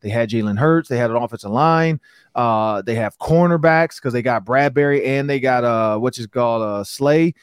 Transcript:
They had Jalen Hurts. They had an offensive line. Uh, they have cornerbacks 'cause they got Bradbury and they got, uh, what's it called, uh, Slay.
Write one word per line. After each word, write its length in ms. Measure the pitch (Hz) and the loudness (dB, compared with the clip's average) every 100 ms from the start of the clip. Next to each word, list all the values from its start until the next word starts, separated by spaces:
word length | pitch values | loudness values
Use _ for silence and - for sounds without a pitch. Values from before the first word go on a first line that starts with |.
They 80 | 104 | -4
had 220 | 117 113 | -2 0
Jalen 280 | 113 104 101 | -2 -2 0
Hurts. 300 | 151 165 - | 2 2 0
They 80 | 123 | -2
had 140 | 120 | 0
an 60 | 117 | -2
offensive 340 | 117 113 101 | -4 -8 -4
line. 500 | 117 160 160 165 156 _ _ _ | 0 2 2 0 -2 _ _ _
Uh, 460 | 123 117 110 110 104 | -4 0 0 0 -2
they 120 | 98 | -4
have 240 | 113 107 - | -4 -4 -4
cornerbacks 840 | - 165 175 170 165 160 165 - | 0 2 4 2 4 2 0 -4
'cause 140 | 135 | -6
they 80 | 123 | -2
got 240 | 123 113 98 | 0 -2 0
Bradbury 580 | 131 143 135 143 143 | 0 2 2 2 0
and 240 | 131 139 143 | 0 -2 -2
they 100 | 139 | -2
got, 260 | 131 123 | 0 0
uh, 340 | 120 113 110 107 | 0 0 0 0
what's 200 | 123 120 | -4 -6
it 120 | 110 | -8
called, 320 | 127 120 113 | -2 0 0
uh, 200 | 107 101 | -2 -6
Slay. 500 | 98 - 139 156 165 - | -8 -2 2 2 2 -2